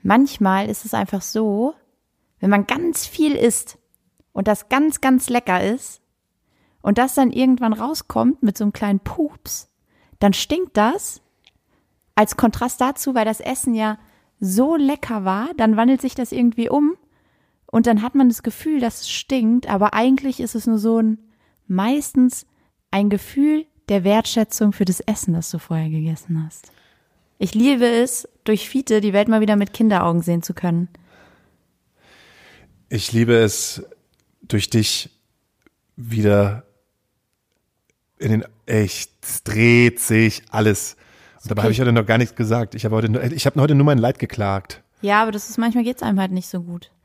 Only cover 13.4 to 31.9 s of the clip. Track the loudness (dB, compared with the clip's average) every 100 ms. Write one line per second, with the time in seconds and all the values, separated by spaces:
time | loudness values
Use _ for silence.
13.4 | -6 -6 -2 -2 -2 -6 _ _ _ _
14.4 | -2 2 2 2 2 0 -6 -4 -2 -2
15.4 | -4 0 2 4 4 2 0 -6 -6 0
16.4 | 0 0 -2 2 2 0 _ _ _ _
17.4 | _ _ _ 2 2 2 2 2 4 2
18.4 | -6 -6 -4 -2 -2 -6 -10 -10 -4 0
19.4 | 2 0 0 0 0 2 2 2 0 -6
20.4 | -6 -4 -2 0 2 2 0 -2 _ _
21.4 | _ _ -4 -2 0 -2 0 2 2 0
22.4 | -18 _ _ _ _ 0 0 0 -4 0
23.4 | 2 0 -4 _ -2 0 4 2 2 -2
24.4 | -2 0 0 2 -2 -2 -4 -4 -2 -4
25.4 | -4 -10 -6 -4 -2 -2 -4 -6 -6 -6
26.4 | -6 -14 _ _ _ _ _ _ _ _
27.4 | -4 2 2 4 2 2 0 -4 -12 _
28.4 | -2 -2 -2 -6 0 0 2 2 2 2
29.4 | 2 2 0 0 2 2 2 0 0 -4
30.4 | -4 -6 -2 -2 -4 -10 _ _ _ _
31.4 | _ _ _ _ _